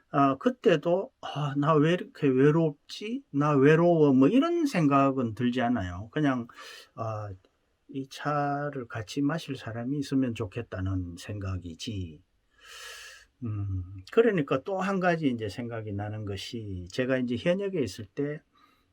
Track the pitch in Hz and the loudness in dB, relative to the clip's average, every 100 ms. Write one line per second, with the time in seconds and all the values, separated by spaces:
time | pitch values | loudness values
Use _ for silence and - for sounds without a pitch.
0 | - 147 139 135 247 247 220 156 170 185 | -4 2 2 2 -2 2 2 2 2 -2
1 | 240 _ - 143 143 139 147 151 156 175 | -2 _ -10 -6 -4 0 4 4 4 2
2 | - - 143 127 143 165 160 151 - - | -4 0 2 6 6 6 2 -2 -16 -12
3 | 214 269 - 143 147 143 139 160 175 165 | -8 -8 -4 0 2 6 6 8 6 6
4 | 147 131 139 254 339 349 285 185 143 139 | 6 6 6 6 2 0 0 2 4 4
5 | 135 131 117 110 123 123 120 117 90 87 | 4 2 -4 -2 -2 0 0 0 -4 -8
6 | 113 156 143 127 117 - - - - - | -6 -2 0 0 -6 -14 -20 -20 -18 -10
7 | 113 107 104 92 _ _ _ _ _ 139 | -8 -6 -10 -14 _ _ _ _ _ -12
8 | 135 - 147 147 143 143 147 139 113 113 | -12 -8 -4 -2 -2 -4 -6 -8 -10 -10
9 | 104 143 143 135 - 131 117 113 120 147 | -8 -2 -2 -2 -6 -10 -8 -8 -6 -6
10 | 139 135 127 113 107 120 - 98 95 95 | -2 0 0 -2 -6 -6 -8 -6 -2 -2
11 | 87 85 - 104 95 90 85 82 - 101 | -6 -10 -10 -8 -6 -8 -10 -12 -8 -8
12 | 85 76 _ _ _ _ - - - - | -8 -12 _ _ _ _ -20 -18 -18 -18
13 | - - _ - 117 104 101 92 - - | -20 -20 _ -12 -8 -6 -4 -4 -6 -14
14 | - 220 233 190 139 135 - 190 190 190 | 0 2 4 2 0 -2 -2 -4 -2 0
15 | 180 165 143 117 104 - 120 113 107 98 | 0 2 0 -2 -6 -8 -8 -8 -6 -6
16 | 107 107 101 98 - 117 104 92 87 - | -6 -6 -8 -8 -8 -10 -8 -10 -8 -4
17 | 127 131 123 120 175 190 196 185 110 - | 0 0 0 -2 0 0 -2 -2 -4 -6
18 | 101 - 143 151 _ _ _ _ _ | -12 -6 -6 -8 _ _ _ _ _